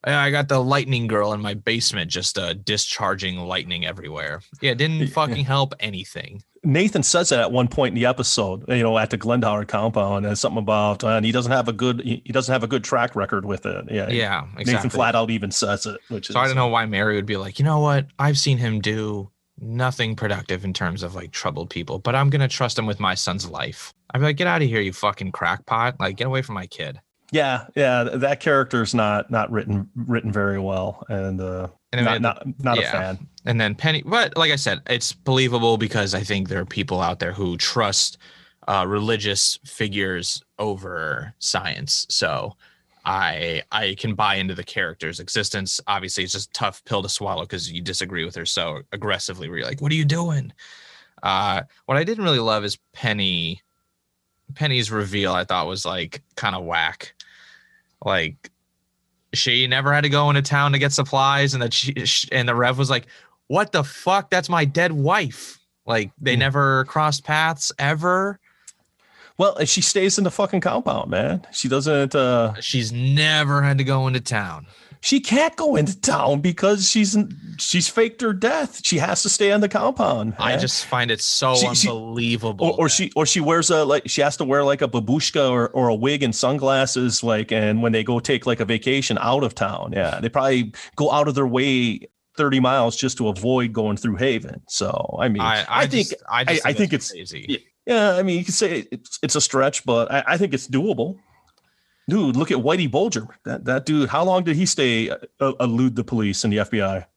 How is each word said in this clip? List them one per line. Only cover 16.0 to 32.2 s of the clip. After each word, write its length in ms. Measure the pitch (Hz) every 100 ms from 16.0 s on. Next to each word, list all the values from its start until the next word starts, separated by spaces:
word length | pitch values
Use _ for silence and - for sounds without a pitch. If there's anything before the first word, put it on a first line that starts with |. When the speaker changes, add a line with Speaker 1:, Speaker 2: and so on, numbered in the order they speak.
| _
Speaker 2:
which 200 | 113 -
Speaker 1:
So 120 | 113
I 40 | 131
Speaker 2:
is 40 |
Speaker 1:
don't 40 | 131
know 100 | 123
why 160 | 117 110
Mary 300 | 98 107 104
would 100 | 98
be 100 | 101
like, 200 | 98 -
"You 60 | 143
know 140 | 151
what? 280 | 147 139 139 -
I've 180 | 143 143
seen 200 | - 131
him 200 | 117 107
do 480 | 104 110 107 104 98 _ _ -
nothing 560 | 113 120 127 - 113 110
productive 480 | 107 98 - 92 95
in 60 |
terms 300 | 90 92 95
of, 120 | 90 92
like, 160 | 87
troubled 380 | - 98 73 85
people, 300 | 87 80 -
but 160 | 120 131
I'm 140 | 139
gonna 180 | 143 131
trust 300 | - 120 -
him 60 | 107
with 140 | 101
my 140 | 98 92
son's 300 | - 95 87
life." 480 | 80 64 - - _ _
I'd 60 | 127
be 60 | 151
like, 120 | 143
"Get 100 | 175
out 140 | 170
of 60 | 139
here, 100 | 113
you 120 | 98
fucking 380 | 90 104 98 95
crackpot. 680 | - 85 95 - 113 120 123
Like, 160 | 95 95
get 100 | 123
away 140 | 131
from 120 | 131 101
my 120 | 90
kid." 320 | - 76 69 _ _ _
Speaker 2:
Yeah, 320 | 151 139 127 - -
yeah, 280 | 139 123
th-, 160 | 120 131
that 180 | 139 143
character's 520 | 165 139 127 120 110
not, 380 | 120 107 104 -
not 200 | 113 104
written, 380 | 110 98 101 95 123
written 360 | 120 117 110
very 280 | 104 101 98
well, 440 | 95 95 95 - -
and, 320 | 101 95 95
uh, 260 | 92 92 92 _ _
Speaker 1:
And 140 | 123 120
Speaker 2:
not, 60 |
Speaker 1:
then 80 | 110